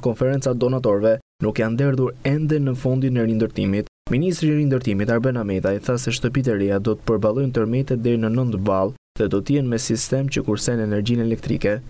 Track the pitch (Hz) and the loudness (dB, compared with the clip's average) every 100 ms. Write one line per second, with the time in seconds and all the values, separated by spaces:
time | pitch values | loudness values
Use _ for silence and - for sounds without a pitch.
0 | 127 110 131 139 135 123 123 131 123 101 | -2 0 0 0 -2 0 0 0 0 2
1 | 110 113 - - 107 104 113 117 139 131 | 2 0 -2 -4 -2 0 -2 0 0 2
2 | 127 - 139 147 151 156 135 127 131 127 | 0 -2 -2 0 0 0 0 0 0 0
3 | 131 123 113 110 113 - 98 101 101 _ | 2 2 2 2 0 0 0 0 -4 _
4 | - 123 180 170 156 151 143 131 123 101 | -2 0 0 0 2 2 2 0 0 0
5 | 107 117 127 123 101 95 95 101 - 123 | 2 2 2 0 -2 0 0 0 0 -2
6 | 117 - 120 139 127 104 98 98 110 107 | -2 -2 -2 0 0 0 2 0 0 -2
7 | - 107 107 120 139 123 110 123 135 127 | 0 2 2 2 0 0 0 0 0 0
8 | 120 117 110 117 127 104 101 95 98 127 | 0 0 0 0 0 0 0 0 0 -4
9 | _ - 104 101 101 143 131 117 - 113 | _ -2 0 0 0 0 0 -2 0 0
10 | - 131 139 120 - 104 - 117 107 104 | 0 0 -2 -4 -2 -2 0 -2 0 0
11 | 104 120 113 113 - - 101 107 | 0 0 0 -2 -2 -2 0 -2